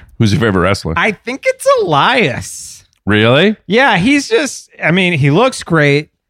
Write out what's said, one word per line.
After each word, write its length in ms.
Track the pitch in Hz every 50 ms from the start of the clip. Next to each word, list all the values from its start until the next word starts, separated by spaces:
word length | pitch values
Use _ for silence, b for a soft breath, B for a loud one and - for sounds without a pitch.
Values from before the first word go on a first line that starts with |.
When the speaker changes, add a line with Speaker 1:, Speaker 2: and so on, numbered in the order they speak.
| - - - -
Speaker 1:
Who's 140 | 117 104 98
your 60 | -
favorite 200 | 117 113 95 92
wrestler? 320 | 85 92 101 - - 85 80 -
Speaker 2:
I 140 | 180 226
think 320 | 190 - _ 233 254 277 -
it's 220 | 523 523 - - 523 571 508
Elias. 1080 | 415 349 151 139 151 202 247 262 208 139 113 95 - - - - - - - - - _ _ _ _
Speaker 1:
Really? 500 | 95 104 107 110 113 127 143 180 208 214 - _ -
Speaker 2:
Yeah, 300 | 180 233 269 269 220 175
he's 300 | 170 254 285 285 277 -
just, 420 | 440 453 302 254 - - - _ _ - -
I 80 | 160
mean, 220 | 160 190 185 180 180
he 160 | 147 131 139
looks 320 | 143 180 247 269 254 - -
great. 460 | - 170 160 147 143 143 147 151 - _ _ _ _